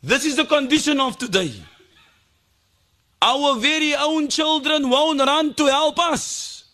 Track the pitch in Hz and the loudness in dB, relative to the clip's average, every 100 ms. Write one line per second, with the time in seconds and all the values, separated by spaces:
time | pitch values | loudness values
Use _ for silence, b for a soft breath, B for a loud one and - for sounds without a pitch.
0 | 131 254 302 277 311 294 269 302 294 285 | 0 0 2 0 0 0 2 0 2 0
1 | 262 - 247 190 170 104 78 - _ _ | 0 -4 -4 -2 -2 -8 -18 -20 _ _
2 | _ _ _ _ _ _ _ _ _ _ | _ _ _ _ _ _ _ _ _ _
3 | _ _ 202 262 285 262 262 311 302 285 | _ _ 0 2 0 2 0 0 0 0
4 | 294 311 294 - 311 311 277 311 269 254 | 0 0 -2 -2 0 0 0 0 2 2
5 | 311 294 269 294 302 262 294 277 311 302 | 2 2 2 2 0 0 2 2 0 0
6 | 339 294 - - - - - | -2 -2 -6 -10 -12 -14 -20